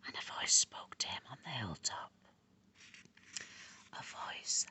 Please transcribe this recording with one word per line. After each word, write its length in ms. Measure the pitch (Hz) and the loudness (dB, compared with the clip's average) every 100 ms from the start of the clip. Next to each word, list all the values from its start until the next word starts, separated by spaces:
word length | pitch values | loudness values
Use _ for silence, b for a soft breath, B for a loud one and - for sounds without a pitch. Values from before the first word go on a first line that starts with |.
| - | -8
And 80 | - | -8
a 160 | - - | -6 -2
voice 120 | - | 8
spoke 420 | - - - - - | 8 8 0 -10 -2
to 100 | - | -2
him 140 | - - | -2 -6
on 80 | 131 | -12
the 60 | - | -6
hilltop. 640 | 135 104 76 - - - - - - _ - - - - - - - B B B B B B B | -2 -2 0 -2 -2 -8 -12 -20 -20 _ -20 -20 -20 -18 -18 -20 -20 B B B B B B B
A 100 | - | -10
voice 640 | - - - - - - - | -8 -6 -4 -4 0 2 2